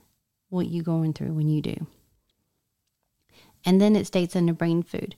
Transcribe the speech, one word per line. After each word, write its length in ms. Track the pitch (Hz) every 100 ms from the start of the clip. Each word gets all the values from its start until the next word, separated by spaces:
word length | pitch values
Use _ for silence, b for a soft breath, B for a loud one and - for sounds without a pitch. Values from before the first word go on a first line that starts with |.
| _ _ _ _ -
what 180 | 185 170
you're 160 | 170
going 300 | 165 160 160
through 200 | 147 143
when 160 | 156 151
you 120 | 151
do. 260 | 147 - 160 _ _ _ _ _ _ _ _ _ _ _ _ _ _ b b b 180
And 160 | 190
then 140 | 208 214
it 120 | 202
states 280 | 190 175 185
under 180 | 170
brain 300 | 165 170 170
food, 320 | 170 - -